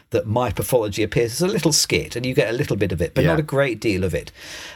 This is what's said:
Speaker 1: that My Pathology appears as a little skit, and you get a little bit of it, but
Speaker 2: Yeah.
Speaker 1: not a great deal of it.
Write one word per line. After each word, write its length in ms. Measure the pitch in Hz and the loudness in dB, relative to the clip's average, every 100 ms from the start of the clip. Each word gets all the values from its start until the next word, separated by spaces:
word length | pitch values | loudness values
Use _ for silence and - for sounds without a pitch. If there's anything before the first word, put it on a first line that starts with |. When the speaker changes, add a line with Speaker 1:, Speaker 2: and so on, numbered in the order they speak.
| _ | _
Speaker 1:
that 160 | 113 113 | -2 0
My 240 | 113 123 | 0 0
Pathology 520 | - 110 127 104 98 | -2 0 0 0 -2
appears 280 | 104 - 117 | 0 0 0
as 80 | 120 | 0
a 40 | 180 | -2
little 200 | 208 160 | 2 2
skit, 440 | 147 - 87 78 123 | 2 2 0 0 -4
and 100 | 127 | 0
you 80 | |
get 160 | 131 113 | 2 2
a 40 | 117 | 0
little 200 | 147 107 | -2 0
bit 140 | 101 | 0
of 80 | 85 | 0
it, 140 | 82 | -2
but 80 | - | 2
Speaker 2:
Yeah. 80 | 165 | 2
Speaker 1:
not 80 | 160 | 2
a 40 | |
great 380 | 151 139 139 107 | 0 0 0 0
deal 220 | 117 92 | 0 0
of 100 | 92 | 0
it. 180 | 76 - - - - - | -2 -6 -16 -16 -14 -16